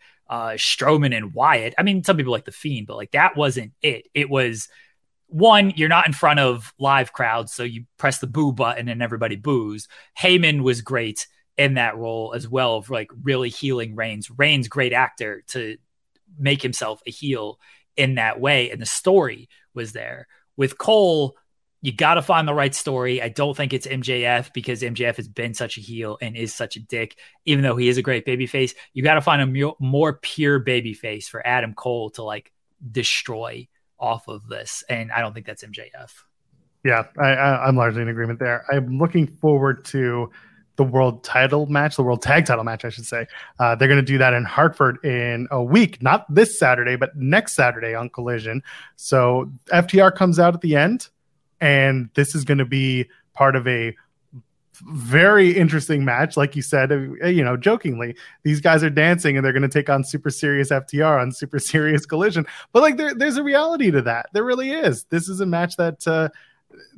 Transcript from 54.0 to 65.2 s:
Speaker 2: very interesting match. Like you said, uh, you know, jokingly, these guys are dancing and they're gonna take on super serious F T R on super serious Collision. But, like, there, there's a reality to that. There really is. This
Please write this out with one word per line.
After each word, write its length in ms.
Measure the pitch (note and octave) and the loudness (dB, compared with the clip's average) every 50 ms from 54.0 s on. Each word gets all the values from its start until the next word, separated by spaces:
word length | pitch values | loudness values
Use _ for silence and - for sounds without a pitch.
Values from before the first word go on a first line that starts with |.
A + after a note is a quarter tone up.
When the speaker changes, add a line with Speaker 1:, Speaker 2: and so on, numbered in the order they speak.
| _ _ _ _ _ _ C#3+ B2 - _ _ _ _ _ _ - | _ _ _ _ _ _ -20 -20 -20 _ _ _ _ _ _ -20
Speaker 2:
very 720 | - D#3 D#3 C3+ A#2 A#2+ C3+ D#3+ F3+ G3+ G#3+ G3+ F#3+ F3 F3 | -16 -12 -10 -10 -2 2 6 6 8 8 8 8 6 6 6
interesting 480 | F#3+ E3+ D3+ D#3+ D3+ C#3 - D#3 C#3 C3+ | 4 4 4 2 0 0 0 0 0 0
match. 320 | C3 A#2+ B2+ D#3 D#3 - | 0 0 0 0 0 0
Like 220 | D3+ C#3+ C#3 - | 0 0 0 -2
you 40 | C#3+ | -6
said, 300 | B2+ - D3 C3+ C3 C#3 | -4 0 2 2 2 2
uh, 360 | D3 C#3 C3+ C3+ B2+ - E3 | 0 -2 -2 -6 -8 -4 -2
you 180 | F3 F3+ E3 C3 | 2 2 2 2
know, 100 | A#2+ B2+ | 2 0
jokingly, 640 | B2 B2 G3+ A3+ A3 - D3+ A#2+ A#2 A#2+ A#2 A#2 - - - - _ - | 0 2 2 2 2 0 -4 -6 -4 -6 -8 -10 -12 -18 -20 -20 _ -2
these 160 | D3+ D3+ D3 | -2 0 2
guys 240 | C#3+ E3+ D#3+ D#3 D#3+ | 4 4 6 6 4
are 60 | D3+ | 2
dancing 480 | C#3 D3+ D#3 E3+ F3 E3+ - D3 C3+ | 2 4 4 4 4 2 2 0 2
and 80 | C3+ C3+ | 2 2
they're 80 | C3+ B2+ | 2 2
gonna 160 | C3+ C#3 C3 | 2 0 2
take 200 | - D3+ C#3+ C#3+ | 0 0 2 2
on 140 | C#3 C3+ C3+ | 0 0 0
super 260 | - - C#3+ - D3 | -4 -6 -6 -6 -6
serious 400 | - - D#3 D3 C#3+ C#3 C#3 C#3 | -4 -2 -2 0 0 0 0 0
F 180 | C#3+ C3+ C3+ | 0 -2 -2
T 120 | - C#3+ C#3+ | -4 -2 0
R 180 | D#3 D#3 D3 | 2 4 4
on 140 | C3 B2 C3 | 2 2 -2
super 260 | B2+ - C#3+ - - | -4 -8 -10 -8 -6
serious 480 | C3+ - - - D#3 D3+ D3+ D#3 D3 C#3+ | -6 -4 0 0 0 2 2 0 0 -2
Collision. 400 | - D#3+ D#3+ G3 G#3+ D#3+ E3 D3 - - - - _ - | -4 -2 0 0 0 0 -2 -4 -4 -10 -16 -14 _ 2
But, 80 | A#3+ | 4
like, 160 | D4+ D#4 B3+ | 4 4 2
there, 180 | C#4 D4+ C#4+ C4+ | 0 -4 -4 -2
there's 220 | A#3 C#4 D4+ A#3+ | -2 -2 -2 -2
a 60 | C#4 C#4+ | -2 -2
reality 480 | C#4+ C#4 D4 D#4 E4 E4+ D4+ B3+ F#3+ | 0 0 0 2 0 -2 0 0 0
to 100 | D3 C3+ | 0 0
that. 240 | A#2 A#2+ A#2 A#2 - - F#3 | 0 -2 -4 -6 -8 -6 -4
There 100 | G#3 A#3 | -4 -2
really 280 | B3+ B3 B3+ C4 C4+ | -2 -2 -4 -4 -6
is. 340 | D4+ D#4+ D4 E3+ A#2+ - - | -4 -2 -2 -2 -2 -4 -6
This 240 | - D#3+ E3+ | -4 -4 -4